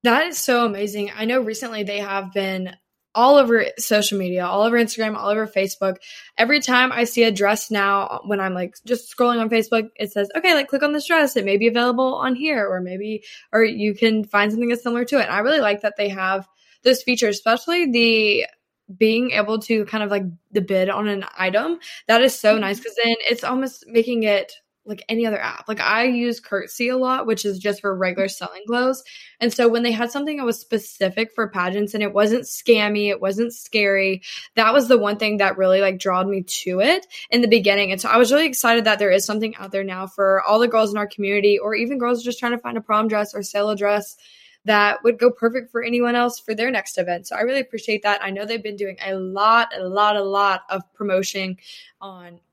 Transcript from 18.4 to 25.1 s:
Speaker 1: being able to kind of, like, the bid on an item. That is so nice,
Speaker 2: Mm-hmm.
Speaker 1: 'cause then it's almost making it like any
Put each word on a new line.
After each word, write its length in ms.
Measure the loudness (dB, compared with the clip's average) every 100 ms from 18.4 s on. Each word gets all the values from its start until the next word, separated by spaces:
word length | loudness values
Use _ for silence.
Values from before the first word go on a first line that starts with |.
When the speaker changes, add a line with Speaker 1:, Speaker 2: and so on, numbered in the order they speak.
| -2 _ _ _ _ 0
Speaker 1:
being 360 | 2 2 0
able 260 | -2 -2 -4
to 260 | -2 -2
kind 180 | -2 -6
of, 80 | -2
like, 140 | -4 -4 -10 _
the 100 | -4
bid 260 | -2 0 0
on 180 | -2 -4
an 180 | -4 -8 -4
item. 420 | -2 0 -2 -8 -10 -14 2
That 140 | 4
is 160 | 4 4
so 180 | 2 2
nice, 220 | 0 -4
Speaker 2:
Mm-hmm. 60 |
Speaker 1:
'cause 120 | -6 -2
then 120 | 0 0 -2
it's 140 | -2
almost 420 | -2 -2 -4 -8 0
making 360 | 0 2 0
it 300 | 2 0 -2 -14 _ _
like 200 | -16 -14
any 160 | -6